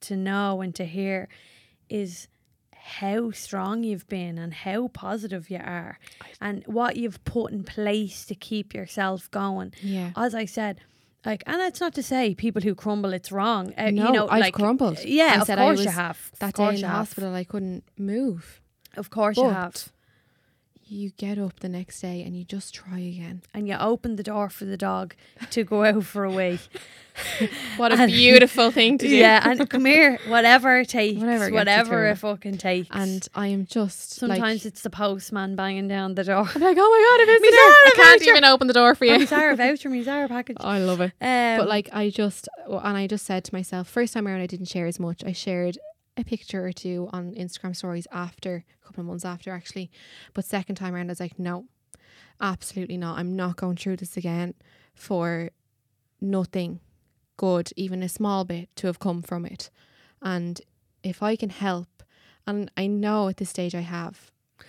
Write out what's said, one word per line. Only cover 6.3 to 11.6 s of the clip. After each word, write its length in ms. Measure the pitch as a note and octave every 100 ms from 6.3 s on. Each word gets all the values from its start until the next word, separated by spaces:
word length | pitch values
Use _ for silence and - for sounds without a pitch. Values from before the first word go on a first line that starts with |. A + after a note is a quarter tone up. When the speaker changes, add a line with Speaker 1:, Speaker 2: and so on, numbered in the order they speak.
| -
Speaker 1:
and 220 | G3+ G3 -
what 280 | A3 A#3+ -
you've 260 | A#3 - -
put 260 | A#3+ A3
in 120 | G#3
place 640 | F#3 - G#3 G#3+ G3+ - -
to 100 | G3+
keep 380 | - G#3+ G3+
yourself 560 | G#3 F#3 - F#3+ F#3+ -
going. 420 | G3+ G3 F#3+ F#3 -
Speaker 2:
Yeah. 300 | G3 F#3+ F3+ F3+
Speaker 1:
As 180 | A#3+
I 120 | A3+ A3
said, 340 | - G#3+ F#3+ _ _ _ _ A3
like, 180 | G#3+ -
and 160 | E4